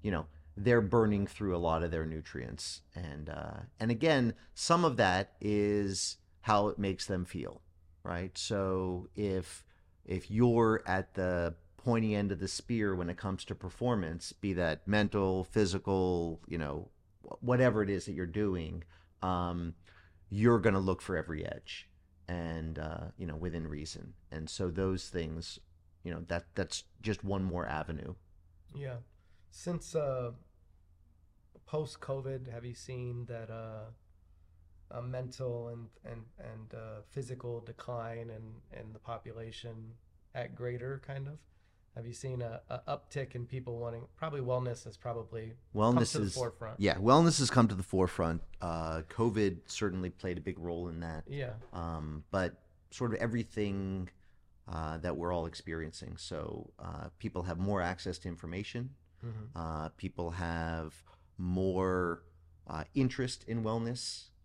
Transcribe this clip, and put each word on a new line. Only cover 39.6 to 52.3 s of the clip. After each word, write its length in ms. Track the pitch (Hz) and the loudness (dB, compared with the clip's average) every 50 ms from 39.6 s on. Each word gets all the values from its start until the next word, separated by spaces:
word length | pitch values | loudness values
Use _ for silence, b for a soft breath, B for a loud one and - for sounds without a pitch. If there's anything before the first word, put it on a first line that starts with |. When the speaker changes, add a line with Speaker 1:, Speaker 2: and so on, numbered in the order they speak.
| - 117 113 113 113 113 117 - - - _ - _ _ - | -12 -12 -12 -12 -14 -14 -16 -20 -20 -20 _ -20 _ _ -6
Speaker 2:
at 180 | 127 120 - 123 | -6 -6 -6 -6
greater, 460 | - 123 123 120 120 120 131 139 135 135 | -6 -6 -4 -4 -4 -6 -6 -8 -8 -8
kind 220 | - 139 139 135 | -8 -8 -6 -6
of? 60 | 139 151 156 - - _ _ _ _ _ _ - _ _ | -8 -10 -12 -16 -20 _ _ _ _ _ _ -20 _ _
Have 100 | 117 117 | -12 -10
you 80 | 120 120 | -10 -10
seen 280 | - - 131 127 123 | -8 -6 -6 -4 -4
a, 200 | 120 113 113 127 - - | -4 -6 -6 -10 -8 -8
a 100 | 123 127 - - 143 | -8 -8 -4 -6 -6
uptick 380 | 139 - - - 147 135 131 - | -6 -6 -8 -6 -6 -6 -6 -6
in 100 | 123 120 | -8 -8
people 320 | 123 131 131 127 123 117 | -6 -8 -8 -6 -6 -6
wanting, 260 | 117 120 117 117 117 113 - - | -6 -6 -6 -6 -8 -12 -14 -10
probably 240 | - - 160 147 143 | -8 -6 -4 -4 -4
wellness 420 | 127 123 127 123 127 127 120 - - | 0 0 0 2 0 -2 -4 -6 -8
has 100 | 117 107 | -14 -16
probably 560 | - - 123 117 117 113 - - 113 110 113 113 - - - - | -10 -6 -6 -4 -4 -6 -6 -8 -8 -8 -8 -12 -14 -20 -6 2
come 80 | 104 | 6
Speaker 1:
Wellness 320 | 107 117 120 123 - - - | 6 8 8 8 6 6 4
Speaker 2:
to 60 | 110 | 0
the 60 | 104 | 0
Speaker 1:
is, 80 | 98 - | 0 0
Speaker 2:
forefront. 440 | 131 123 117 - - 117 110 - - | 0 -2 -2 -4 -8 -10 -10 -2 4
Speaker 1:
yeah, 160 | 101 98 - | 4 4 4
wellness 440 | 92 98 113 131 156 170 170 151 - | 6 8 10 10 12 10 8 6 6
has 100 | 139 120 | 4 6
come 180 | - 123 117 | 8 8 8
to 80 | 107 104 | 8 6
the 80 | 92 92 | 0 -2
forefront. 580 | - - 92 92 87 - - 90 82 82 85 - - - - | 2 4 4 4 4 4 2 2 2 2 0 -4 -8 -10 -6
Uh, 400 | - 87 82 82 80 80 80 80 80 - | -4 -4 -2 -2 -2 -2 -4 -4 -6 -8
covid 480 | - - 113 120 98 110 104 98 90 85 - | -2 2 2 2 4 4 4 4 2 0 -8
certainly 440 | - - - 110 101 90 92 92 92 | -10 -4 -2 0 0 0 0 -4 -4
played 280 | 85 - - 92 90 | -6 -4 -4 -4 -4
a 40 | 87 | -4
big 160 | 73 95 87 | -4 -6 -8
role 300 | 85 82 87 85 85 87 | -6 -4 -4 -4 -2 -4
in 140 | 87 82 82 | -4 -4 -6
that. 220 | 82 82 80 78 - | -6 -6 -6 -8 -8
Speaker 2:
Yeah. 240 | - 139 143 135 123 110 117 - - - | -8 -8 -6 -6 -6 -8 -10 -14 -12 -8
Speaker 1:
Um, 500 | 87 85 85 82 80 78 76 76 78 76 - | -6 -4 -4 -4 -4 -4 -6 -6 -8 -8 -2